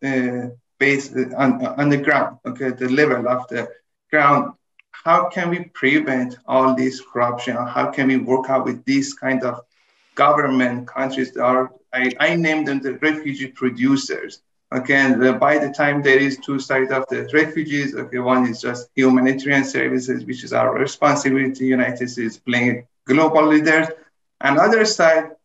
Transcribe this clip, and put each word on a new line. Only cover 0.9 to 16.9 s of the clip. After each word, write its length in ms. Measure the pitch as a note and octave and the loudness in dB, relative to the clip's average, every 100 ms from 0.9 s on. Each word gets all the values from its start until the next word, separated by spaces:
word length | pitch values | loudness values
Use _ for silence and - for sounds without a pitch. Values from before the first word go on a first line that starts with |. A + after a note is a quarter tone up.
| C#3 - C3 | 0 -2 -6
uh, 140 | B2+ A#2+ | -4 0
on, 280 | C3+ A#2+ B2+ | 0 0 -4
on 240 | - D3 | -2 0
the 80 | C#3+ | 2
ground, 400 | D3+ C#3 - - B2+ | 2 0 0 -6 -12
okay, 240 | B2 C3 | -6 -6
the 200 | B2 B2+ | -4 -2
level 380 | C3+ D3+ B2 A#2 | 2 2 2 0
of 200 | B2 - | -2 -4
the 220 | B2 A#2+ - _ _ _ | -8 -8 -12 _ _ _
ground, 420 | D#3 C#3+ C#3 B2 - _ _ _ | 2 4 4 0 -10 _ _ _
how 360 | - E3 E3+ - | -8 2 2 2
can 200 | F#3+ E3+ | -4 -2
we 160 | F3 F3 | -4 -6
prevent 640 | - - D3+ C#3+ C3 B2 - - | -2 0 2 0 -2 -4 -8 -2
all 300 | C3 C3 B2+ | 2 2 2
this 260 | C3 B2+ | -2 -4
corruption? 540 | - B2 A#2+ A#2+ - A#2+ | -10 -2 -2 -2 -6 -6
How 340 | B2 B2+ C3 | -4 -4 -4
can 180 | - C3+ | 0 0
we 100 | C3 | 0
work 320 | A2 C3+ C3+ | 2 0 2
out 160 | C3+ B2+ | -2 -2
with 200 | A#2+ - | -6 -2
this 280 | C#3 C3+ | -2 -2
kind 300 | - C3+ C3 | -6 -4 -2
of 180 | B2 A#2+ - _ _ _ _ - | -2 -6 -14 _ _ _ _ 2
government 720 | C#3+ D3 C3 C3 B2 A#2+ B2 | 4 4 2 2 0 -2 -10
countries 440 | C3 C3 C3 B2+ | -6 -6 -4 -6
that 120 | - | -2
are, 280 | B2 B2+ B2+ - _ | 0 2 0 -8 _
I, 180 | B2+ C3 B2+ | -2 -2 0
I 160 | D#3 E3+ | 0 0
name 300 | D#3+ D#3 C#3+ | 0 0 -2
them 140 | C#3 | -4
the 120 | C3+ B2 | -4 -2
refugee 520 | D#3 D3+ C#3+ C3+ B2+ | -2 -2 -6 -8 -10
producers. 920 | - B2+ A2+ B2+ C#3 - - - - _ _ _ | -4 -4 0 2 2 0 -8 -8 -16 _ _ _
Okay, 240 | C3 B2+ C#3 | -6 0 2
and, 280 | C3 A#2+ | 2 4
uh, 100 | B2+ | 2
by 240 | - D3+ D3 | 4 2 2
the 140 | C#3+ | 0
time 320 | - D3 C#3+ | 0 0 0
there 160 | C#3 C3 | 4 4
is 180 | C#3 C3+ | 4 -2
two 220 | - C3+ | -6 -6
sides 320 | B2+ C3 C3 | -2 -2 0